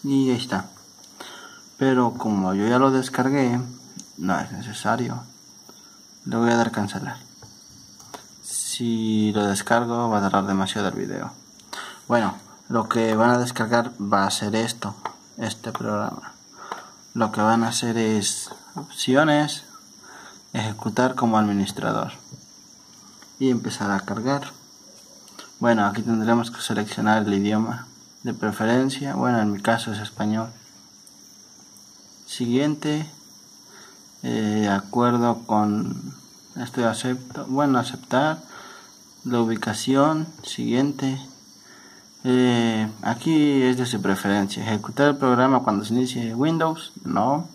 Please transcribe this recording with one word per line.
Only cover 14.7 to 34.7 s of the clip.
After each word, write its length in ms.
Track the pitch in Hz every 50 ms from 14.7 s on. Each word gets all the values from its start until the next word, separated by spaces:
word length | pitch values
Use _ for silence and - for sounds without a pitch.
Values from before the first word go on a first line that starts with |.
| - - - 104 - - - - - - - - -
este 340 | - 117 110 - - - 117
programa. 600 | 110 - 117 110 104 104 107 - - - - - - - - - - - - - - - - - - - - - -
Lo 180 | 117 113 104
que 100 | 107 110
van 220 | 104 107 113 117 113
a 60 | 117
hacer 280 | 120 - - 117 113
es 520 | 117 113 110 110 104 98 - - - - - - - - - -
opciones, 880 | - - - - - - - 127 139 156 156 147 147 151 147 - - - - - - - - - - - - - - - - - - - _ -
ejecutar 640 | 123 110 110 104 107 - 110 107 - 123 131 131
como 220 | 127 123 113 110
administrador 760 | 110 107 104 101 101 95 92 - 107 107 110 107 107 - - - - - - - - - - - - - - - - - - - - - - - - - - -
y 140 | - 131 131
empezar 400 | 123 113 - 110 101 - 107 101
a 100 | 98 95
cargar. 500 | - - 101 110 110 131 139 139 - - - - - - - - - - - - - - - - - - - - - - - -
Bueno, 260 | 120 120 117 110 101
aquí 160 | 101 101 117
tendremos 500 | 104 120 113 110 107 113 117 120 117 117
que 100 | - -
seleccionar 640 | - - 113 101 104 104 - - 110 107 107 110 104
el 100 | 104 101
idioma 540 | 98 101 104 107 107 110 113 120 120 - - - - - - - - -
de 100 | 120 117
preferencia. 840 | 123 - 107 104 - 110 113 120 127 131 135 131 - 143 139 139
Bueno, 240 | - 123 123 123 117
en 120 | 107 104
mi 100 | 101 98
caso 320 | - 117 113 117 - 113 107
es 60 | 104
español. 500 | 104 98 - - 107 107 107 110 113 120 - - - - - - - - - - - - - - - - - - - - - - - - - - - - - - - - - - -
Siguiente. 840 | - - - 123 117 120 131 143 151 151 151 - 151 151 156 156 - - - - - - - - - - - - - - - - - - - - - - -
Eh, 480 | - 123 117 113 110 104 107 107 107
acuerdo 720 | 101